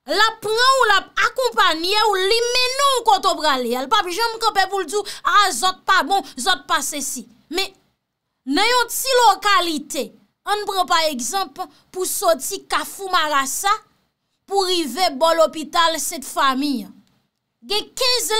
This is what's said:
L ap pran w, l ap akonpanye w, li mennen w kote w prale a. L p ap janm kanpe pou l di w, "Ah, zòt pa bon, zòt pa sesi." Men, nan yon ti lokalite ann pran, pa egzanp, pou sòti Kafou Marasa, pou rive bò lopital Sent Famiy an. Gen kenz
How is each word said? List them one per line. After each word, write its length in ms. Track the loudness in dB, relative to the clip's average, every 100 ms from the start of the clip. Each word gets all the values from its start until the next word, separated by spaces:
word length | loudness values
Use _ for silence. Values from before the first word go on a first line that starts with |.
| -4
L 120 | 0
ap 140 | 0 0
pran 140 | -2 2
w, 280 | 4 4 4
l 40 |
ap 300 | 2 0 -2 -2
akonpanye 800 | 0 -2 2 2 2 -2 0 2
w, 120 | 2
li 160 | 2 0
mennen 500 | 0 0 0 2 2
w 80 | 2
kote 240 | 2 2 2
w 120 | 0
prale 320 | 0 0 -2 -4
a. 60 |
L 60 | -2
p 60 | -2
ap 80 | -2
janm 300 | -2 -4 -2
kanpe 240 | -2 0 0
pou 100 | -2
l 60 | -4
di 80 | -4
w, 60 | -6 -6
"Ah, 260 | 0 2 2
zòt 320 | 0 -4 -2
pa 180 | 0 2
bon, 220 | 2 0 -2 -4
zòt 280 | -2 -2 0
pa 140 | -2
sesi." 460 | -2 -6 -8 -8 -12 _ -10
Men, 180 | -6 -6 -8 _ _ _ _ _ _ -4
nan 180 | 0
yon 240 | 2 2 0
ti 240 | -2 0 4
lokalite 840 | 4 4 2 2 2 -4 -6 -8 -8 -12 _ _ -6
ann 160 | -4
pran, 240 | -2 -2 0
pa 140 | 2 0
egzanp, 500 | -2 -4 -4 -6 -8 -14 _ _
pou 160 | -8 -6
sòti 560 | -2 0 0 -2 -10
Kafou 480 | -4 -4 -4 -10 -2
Marasa, 640 | 0 0 0 -2 -2 -2 -2 -6 _ _ _ _ _ -4
pou 160 | -2
rive 460 | 0 0 -2 0 -2 2
bò 140 | 2 4
lopital 640 | 2 0 -4 2 2 0
Sent 240 | -6 -8
Famiy 600 | -8 -2 0 0 -2 -4 -6
an. 80 | -16 _ _ _ _ _ _ -6
Gen 160 | -4 -4
kenz 400 | -2 0 0 0 2